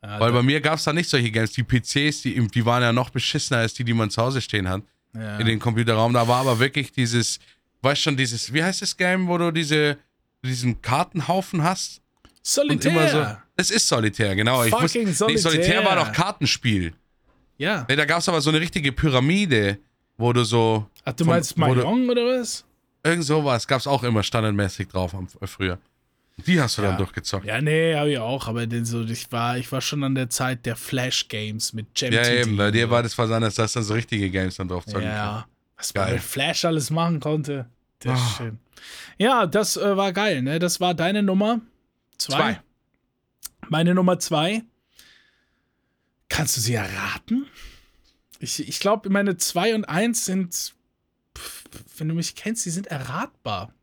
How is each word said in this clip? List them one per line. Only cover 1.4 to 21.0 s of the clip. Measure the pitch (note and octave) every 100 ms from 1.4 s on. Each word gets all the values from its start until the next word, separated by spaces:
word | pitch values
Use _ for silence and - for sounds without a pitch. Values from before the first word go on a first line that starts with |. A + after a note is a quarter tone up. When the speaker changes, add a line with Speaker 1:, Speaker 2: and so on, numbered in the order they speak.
| A2+
Speaker 2:
Die | -
P | A#2 B2+
Cs, | - - D3 D3
die, | B2+ A2 A2+
die | -
waren | A2+ A#2+
ja | B2
noch | A#2 B2
beschissener | - - D3+ - B2
als | A2+
die, | -
die | A#2
man | A#2 A2
zu | -
Hause | A#2 C3+
stehen | - G#2+ F#2
hat. | F#2 - _ _
Speaker 1:
Ja. | A2+ A2 G#2
Speaker 2:
In | A2+
den | A2+
Computerraum. | A#2+ A2+ A#2 A2 A#2
Da | A#2+ A#2
war | B2
aber | C3+ A#2
wirklich | C3 D3 B2
dieses, | - A#2+ A#2+ A2+ - - _ _ _
weißt | B2+ C#3+
schon, | - C3+
dieses, | C3 A#2 -
wie | C3
heißt | E3+ F#3+
das | G3 -
Game, | F3+ F#3 F#3
wo | F3
du | E3+
diese, | E3 D#3 D3+ D3 C#3+ _ _ _ _
diesen | B2+ B2+ B2 A2
Kartenhaufen | - C3 F3+ F3 C3+ F3+ F#3 F#3
hast? | D#3 F#3 - - _ _ - _ - -
Und | C#4+ A#2+ B2
immer | E3+ D#3
so | D3+
Speaker 1:
Solitär. | D3 G#2 - -
Speaker 2:
Es | F3+
ist | A3 -
Solitär, | C3 A2 G2+ G#2+
genau. | F#2+ G#2+ B2+
Ich | A#2
Speaker 1:
Fucking | G#3+ E3 A#3+ A3
Speaker 2:
wusste, | D#3+ G#3+
nee, | A3+
Solitär | E3 D#3 F3 F3
war | G3+
Speaker 1:
Solitär. | F#3 C#3
Speaker 2:
doch |
Kartenspiel. | A2 F3+ G#3 C3+ - B2+ G#2 E2+ - _ _ _ _ _ _
Speaker 1:
Ja. | D3+ G3+ A#2
Speaker 2:
Nee, | C#3
da | D3
gab's | E3 -
aber | E3
so | C#3+
eine | D#3
richtige | E3 - C#3+
Pyramide, | A#2+ D#3 B2+ C3+ F#3+ G3+ A#2+ G2+ G2+ _ _ _ _
wo | A#2
du | A#2+
so | A2+ A#2 A2+ A2 G#2 _